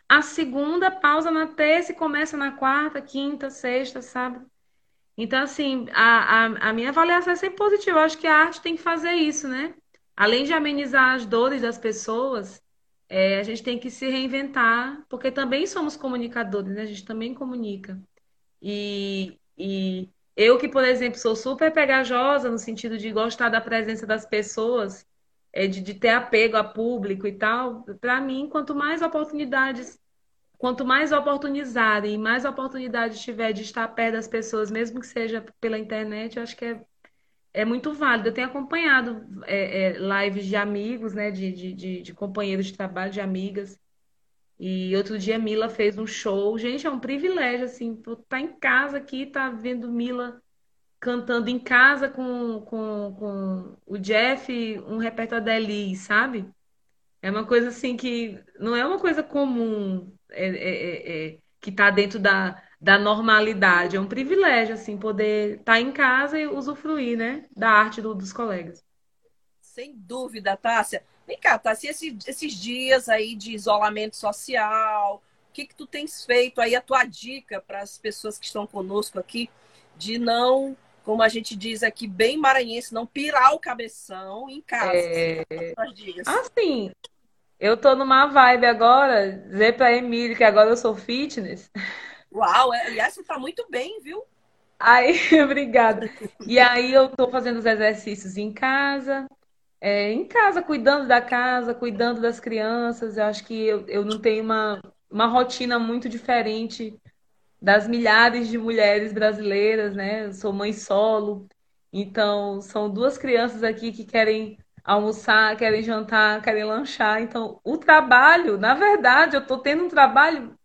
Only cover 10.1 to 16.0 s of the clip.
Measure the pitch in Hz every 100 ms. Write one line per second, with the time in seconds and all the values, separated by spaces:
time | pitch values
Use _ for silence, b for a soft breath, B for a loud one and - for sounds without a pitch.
10.1 | - 208 240 285 320 294 285 277 269 254
11.1 | 254 220 233 262 277 233 226 226 214 -
12.1 | 226 269 233 190 - _ _ _ _ _
13.1 | 190 190 196 208 226 254 240 247 - 262
14.1 | 262 262 269 277 269 233 233 262 294 -
15.1 | 247 262 262 262 277 381 370 302 -